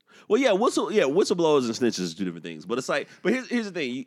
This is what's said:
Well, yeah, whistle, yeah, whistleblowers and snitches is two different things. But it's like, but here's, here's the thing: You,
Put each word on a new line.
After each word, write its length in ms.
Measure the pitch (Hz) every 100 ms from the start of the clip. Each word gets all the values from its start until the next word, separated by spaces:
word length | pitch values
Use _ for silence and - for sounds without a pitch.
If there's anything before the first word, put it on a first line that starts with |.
| _ - -
Well, 120 | 220
yeah, 120 | 262
whistle, 400 | 190 254 320 208
yeah, 100 | 208
whistleblowers 640 | 139 156 277 185 160 147 120
and 80 |
snitches 280 | 107 120 92
is 120 | 90
two 100 | 80
different 220 | 92 85 82
things. 200 | 80 87
But 120 | 120
it's 100 | -
like, 220 | 151 - -
but 100 | 180
here's, 140 | 254 233
here's 160 | 240 208
the 60 |
thing: 200 | 175 131
You, 140 | 127